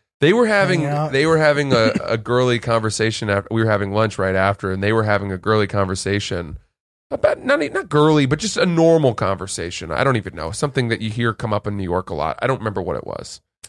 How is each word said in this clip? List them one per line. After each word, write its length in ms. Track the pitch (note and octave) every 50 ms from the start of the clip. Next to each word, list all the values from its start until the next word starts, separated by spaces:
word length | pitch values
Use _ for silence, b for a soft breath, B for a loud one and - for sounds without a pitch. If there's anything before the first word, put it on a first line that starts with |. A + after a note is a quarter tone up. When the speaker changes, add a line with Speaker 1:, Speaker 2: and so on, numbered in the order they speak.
| _ _ _ -
Speaker 1:
They 120 | C#3 D#3 G#3
were 140 | A#3+ B3
having, 360 | A3 G#3+ G3+ G3 - - - D3
Speaker 2:
Hang 80 | C#3+
out. 220 | D3 D3 D#3 D3+ C3+
Speaker 1:
they 140 | C3+ D3+
were 100 | D#3+ D#3+ D#3
having 340 | D#3 D3+ D3 C#3+ C#3+ C#3 C3
a, 200 | A#2 A2 A2 - -
Speaker 2:
<laughs> 60 | -
Speaker 1:
a 120 | - A2+
girly 420 | A2+ G#2+ A2+ A#2+ B2 B2+ B2 A#2+ A#2
conversation 680 | - A#2+ A#2 A#2 G#2+ A2 - - A2+ A2 A2 - A#2 G#2+
after, 200 | G2+ G2+ G2 -
we 120 | A2+ A2+ A2
were 80 | A2
having 220 | G#2+ G2 G2+ G2 G2
lunch 260 | G#2+ A2 G#2+ - -
right 160 | F#2+ F#2+ F#2
after, 340 | F#2+ F#2+ G2 G2+ - - F#2+ F#2+
and 100 | F#2+ G2
they 100 | G#2 A2
were 100 | A2+ G#2+
having 280 | G#2+ G#2 G2 G2+ G2 F#2+
a 40 |
girly 300 | F2+ - G#2+ A2 G#2+ G#2
conversation 920 | G2 - G2+ G2 F#2 F#2+ F#2+ - F#2+ G2+ G#2 - - F#2+ F2 F2 D2 C2 - - _ _ _ _ _ _ _ _ -
about, 340 | - - - - - - -
not 180 | C4 C#4 - D4+
e-, 60 | C4+
not 200 | - F#4+ - E3
girly, 340 | C#3+ D3 D3+ D#3 D#3 D3+ C#3
but 140 | B2+ D3+ D3+
just 180 | - G#3 -
a 80 | - -
normal 480 | F#3 E3+ E3 E3 E3 E3 E3 D3 B2+ A2
conversation. 760 | - - F#2+ G2 F2+ F#2 G2 - - E2+ F2 - - F2 E2+ D#2+
I 100 | - C3
don't 140 | C#3 B2+
even 180 | A2 F2 F2+ -
know. 160 | E2+ D#2 E2
Something 380 | G#2 - - C#3+ B2+ C#3 B2 A#2
that 120 | A2+ - A2
you 80 | A2
hear 240 | G#2 A#2+ A#2+ A#2 G#2+
come 180 | - - A2 G#2
up 140 | G#2 -
in 100 | G#2 G2+
New 60 | G2+ F#2+
York 260 | E2+ F2 F#2 F#2 -
a 40 | F2+
lot. 240 | D2 D2+ D#2+ - -
I 60 | -
don't 120 | B2+ C3+ -
remember 220 | A2 A2+ F#2+ G2
what 160 | F2 F2 D2+
it 100 | A1 -
was. 340 | - G1+ G1+ - - - - _ _ _ _ -